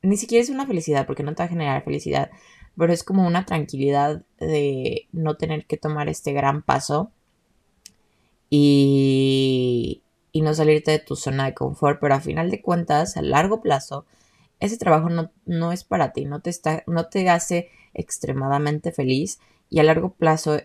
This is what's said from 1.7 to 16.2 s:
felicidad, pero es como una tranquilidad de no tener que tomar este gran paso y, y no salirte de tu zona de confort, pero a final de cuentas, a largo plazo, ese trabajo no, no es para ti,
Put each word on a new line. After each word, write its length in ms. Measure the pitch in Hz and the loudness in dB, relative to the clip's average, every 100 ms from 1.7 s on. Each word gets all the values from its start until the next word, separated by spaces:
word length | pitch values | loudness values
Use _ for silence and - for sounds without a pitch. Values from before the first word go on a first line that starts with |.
| 139 | -2
felicidad, 460 | 139 143 147 139 139 - _ - - - | -4 -6 -2 -2 -4 -8 _ -20 -20 -2
pero 160 | 170 | 0
es 100 | 170 | 0
como 240 | - 190 180 | 0 2 2
una 180 | 175 185 | 0 -2
tranquilidad 760 | 165 147 135 139 143 143 151 - _ | -4 -4 -2 0 2 0 -2 -10 _
de 680 | 160 156 143 131 127 - - | -4 0 0 -2 -4 -6 -8
no 240 | 165 156 151 | -4 -4 -2
tener 300 | 160 156 - | -4 -6 -6
que 120 | 151 | -6
tomar 320 | 156 151 147 | -4 -4 -4
este 240 | 156 - | -4 -4
gran 280 | 143 139 143 | 0 0 -2
paso 500 | - 135 - 147 202 _ _ _ _ _ _ _ - _ _ _ _ _ _ | -2 -2 0 -4 -4 _ _ _ _ _ _ _ -20 _ _ _ _ _ _
y, 1500 | 147 143 143 139 139 135 135 135 135 135 131 127 120 117 - _ _ _ | 4 6 6 6 4 4 4 2 2 2 2 0 0 -2 -8 _ _ _
y 100 | 156 | -2
no 120 | 156 | 0
salirte 380 | 151 151 151 151 | 2 4 4 4
de 80 | 156 | 0
tu 160 | - 135 | 0 -8
zona 300 | - 135 135 | -4 -2 -4
de 80 | |
confort, 460 | 135 135 143 147 143 | -4 -6 0 0 2
pero 160 | 147 139 | 2 0
a 60 | |
final 280 | 143 151 170 | 0 -4 -2
de 120 | 202 | -4
cuentas, 560 | - 175 170 147 175 175 | -2 -2 0 0 0 -4
a 40 | |
largo 400 | 147 135 190 220 | 0 0 2 0
plazo, 440 | 214 139 - 139 - _ _ _ _ _ | 0 -2 -2 -14 -14 _ _ _ _ _
ese 180 | 202 226 | -6 -2
trabajo 320 | - 156 165 | 2 2 2
no, 220 | 170 160 _ - | -2 -4 _ -6
no 260 | 170 170 | -2 -2
es 120 | 180 | -4
para 300 | - 185 139 | -4 -2 0
ti, 120 | - | -2